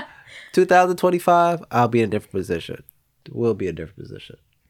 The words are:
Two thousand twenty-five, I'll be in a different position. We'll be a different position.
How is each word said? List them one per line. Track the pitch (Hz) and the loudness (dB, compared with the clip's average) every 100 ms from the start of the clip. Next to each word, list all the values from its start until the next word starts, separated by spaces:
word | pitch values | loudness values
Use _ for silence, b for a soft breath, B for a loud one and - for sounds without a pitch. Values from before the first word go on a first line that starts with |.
| 294 B B B B | 0 B B B B
Two | - | 0
thousand | 185 180 180 175 | 4 4 4 2
twenty-five, | 180 175 180 175 170 170 - | 0 0 2 4 2 0 -4
I'll | 120 120 | 0 2
be | 117 | 2
in | 110 | 0
a | |
different | 104 - | -2 -6
position. | 95 92 85 - - - _ _ _ - | -8 -6 -6 -8 -14 -18 _ _ _ -16
We'll | 117 117 | -4 -2
be | 101 95 | -2 -4
a | |
different | 82 80 - | -8 -12 -16
position. | - - - - _ _ _ | -18 -18 -20 -20 _ _ _